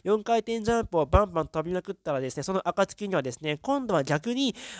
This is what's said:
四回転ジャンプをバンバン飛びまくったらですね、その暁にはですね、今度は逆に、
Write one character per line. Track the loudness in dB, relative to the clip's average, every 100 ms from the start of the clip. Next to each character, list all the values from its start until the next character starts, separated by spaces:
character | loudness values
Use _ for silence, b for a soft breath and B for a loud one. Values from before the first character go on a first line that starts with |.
四 | 0 0
回 | 2 0
転 | 2 -2
ジ | 0
ャ | 0
ン | 2
プ | 0
を | 4
バ | 4 4
ン |
バ | 0
ン | -2
飛 | -4 -2
び |
ま | -4
く | -6
っ | -10
た | -4
ら | -2
で | -2
す | -4
ね、 |
そ | -2
の | -2 0
暁 | 0 0 0 -2
に | 0
は |
で | -2
す | -4
ね、 | -4 -4
今 | 0 -2 2
度 |
は | 0
逆 | 2 0 0
に、 | 0 0 B B